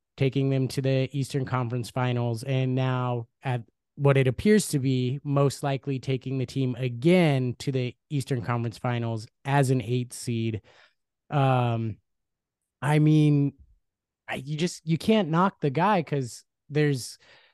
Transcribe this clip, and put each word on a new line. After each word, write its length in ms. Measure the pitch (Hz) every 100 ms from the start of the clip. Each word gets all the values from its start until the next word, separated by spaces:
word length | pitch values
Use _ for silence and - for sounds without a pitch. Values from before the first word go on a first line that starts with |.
| _ -
taking 340 | 135 135 135
them 200 | 135 127
to 120 | -
the 280 | 135 131 131
Eastern 320 | 143 131 139
Conference 460 | 131 127 120 123 117
Finals, 540 | 127 123 120 120 113
and 320 | 127 131 127 127
now 520 | 131 127 123 120 117 _
at 180 | 135 123 - _ _ -
what 220 | 139 135
it 80 | 127
appears 440 | - 214 214 -
to 100 | 143
be 400 | 131 127 127 143
most 380 | 147 143 143 -
likely 380 | 143 135 143 131
taking 380 | - 135 131 135
the 80 | 123
team 300 | 135 127 127
again 760 | 127 117 156 180 160 135 127 117
to 120 | -
the 220 | 131 123 - -
Eastern 320 | 143 - 127
Conference 360 | 123 120 113 -
Finals 500 | 123 120 117 113 110 _ 135
as 240 | 143 131
an 120 | 127
eight 300 | 110 123 120
seed. 480 | - - 117 113 104 _ _ _ _ _ _ -
Um, 680 | 147 135 127 120 117 113 - _ _ _ _ _ _ _ -
I 160 | 139 151
mean, 560 | 151 156 151 147 139 - - _ _ _ _ _ -
I, 80 | -
you 220 | 131 151
just, 300 | 175 - 160
you 100 | 165
can't 320 | - 220 160
knock 300 | 165 190 -
the 100 | 147
guy 320 | 131 190 196
'cause 420 | - 143 120 - _ _ -
there's, 500 | 143 147 131 - - _ - _